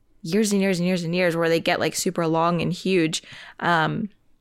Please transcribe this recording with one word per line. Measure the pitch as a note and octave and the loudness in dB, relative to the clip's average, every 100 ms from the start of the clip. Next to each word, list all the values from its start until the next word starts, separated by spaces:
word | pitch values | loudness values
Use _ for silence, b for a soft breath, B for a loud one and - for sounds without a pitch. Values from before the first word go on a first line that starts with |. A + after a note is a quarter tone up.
| _ _ | _ _
years | E3 F#3+ G#3+ | -2 0 2
and | G3+ | 2
years | F#3+ F#3 | 2 2
and | F3 | 0
years | F#3 | 0
and | E3 | -2
years, | F3 F3+ E3 | 0 0 2
where | E3 | 2
they | E3 | 2
get, | - E3+ | 2 0
like, | D3 - | 0 -2
super | - F3 E3 | -4 -2 0
long | D#3+ E3+ F3 | 2 2 0
and | D#3+ | -2
huge. | F3 F#3 F#3 D#3+ - B B B B | -4 0 2 2 -2 B B B B
Um, | - E3+ D#3 D3+ A3 - _ _ | 0 2 2 -2 -6 -12 _ _